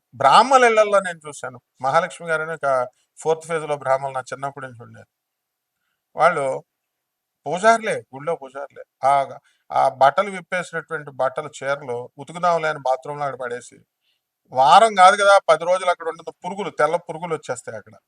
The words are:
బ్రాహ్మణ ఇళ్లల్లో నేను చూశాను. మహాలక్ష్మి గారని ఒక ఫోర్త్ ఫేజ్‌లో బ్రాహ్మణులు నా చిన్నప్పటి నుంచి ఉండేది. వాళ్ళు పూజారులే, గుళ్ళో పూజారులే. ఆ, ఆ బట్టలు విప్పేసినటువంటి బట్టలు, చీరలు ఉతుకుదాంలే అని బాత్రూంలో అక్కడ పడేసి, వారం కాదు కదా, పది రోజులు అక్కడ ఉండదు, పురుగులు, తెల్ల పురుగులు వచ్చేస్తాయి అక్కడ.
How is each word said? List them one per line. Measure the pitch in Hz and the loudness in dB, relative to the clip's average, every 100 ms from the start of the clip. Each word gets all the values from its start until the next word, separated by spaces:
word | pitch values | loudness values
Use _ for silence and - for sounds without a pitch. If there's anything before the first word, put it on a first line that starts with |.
| _ | _
బ్రాహ్మణ | 120 135 170 247 269 | 2 6 6 8 6
ఇళ్లల్లో | 240 220 208 202 | 6 4 4 2
నేను | 185 165 151 | -2 -12 -14
చూశాను. | 143 127 123 _ - | -14 -14 -16 _ -8
మహాలక్ష్మి | 131 160 180 - 170 | 0 0 0 -8 -6
గారని | 156 156 | -4 -6
ఒక | 160 139 131 123 _ _ - | -6 -2 -2 -2 _ _ -8
ఫోర్త్ | 156 160 156 | -4 -4 -4
ఫేజ్‌లో | 165 151 147 | -6 -4 -6
బ్రాహ్మణులు | 131 135 139 131 | -2 -2 -2 -10
నా | 123 | -10
చిన్నప్పటి | 131 139 139 131 | -10 -10 -6 -8
నుంచి | 117 | -8
ఉండేది. | 113 110 107 _ _ _ _ _ _ _ _ _ _ - | -20 -20 -20 _ _ _ _ _ _ _ _ _ _ 0
వాళ్ళు | 160 160 135 139 _ _ _ _ _ _ _ _ 143 | 0 0 -4 -6 _ _ _ _ _ _ _ _ -10
పూజారులే, | 175 220 226 214 151 113 | 0 2 2 0 -8 -10
గుళ్ళో | 131 151 165 | -12 -8 -8
పూజారులే. | 131 135 139 - - - | -10 -16 -16 -18 -20 -4
ఆ, | 135 139 135 127 _ _ - | 0 2 0 -8 _ _ -6
ఆ | 131 135 | 0 0
బట్టలు | 127 135 143 208 | 4 2 2 -4
విప్పేసినటువంటి | 190 170 185 170 165 151 156 147 | -6 -8 -8 -6 -10 -10 -12 -12
బట్టలు, | 127 131 143 147 | -6 -4 -4 -12
చీరలు | - 135 143 143 120 123 - | -10 -8 -8 -8 -10 -12 -18
ఉతుకుదాంలే | 139 170 175 165 156 | -16 -4 -2 0 -2
అని | 147 127 | -4 -4
బాత్రూంలో | 131 147 147 143 | -4 -6 -8 -8
అక్కడ | 127 | -8
పడేసి, | 123 123 - 107 _ _ _ _ _ _ _ | -10 -12 -14 -20 _ _ _ _ _ _ _
వారం | 127 139 185 220 | 2 6 6 6
కాదు | 202 185 202 | 6 6 6
కదా, | 202 196 - | 4 4 4
పది | 156 | 0
రోజులు | 170 185 180 | 2 -2 0
అక్కడ | 170 165 | -4 -6
ఉండదు, | 165 160 - | -12 -16 -12
పురుగులు, | 175 196 175 | -12 -8 -8
తెల్ల | - 151 170 | -2 0 -2
పురుగులు | - 160 175 | -8 -12 -8
వచ్చేస్తాయి | 156 - 123 - 110 | -10 -8 -12 -12 -16
అక్కడ. | - - | -18 -20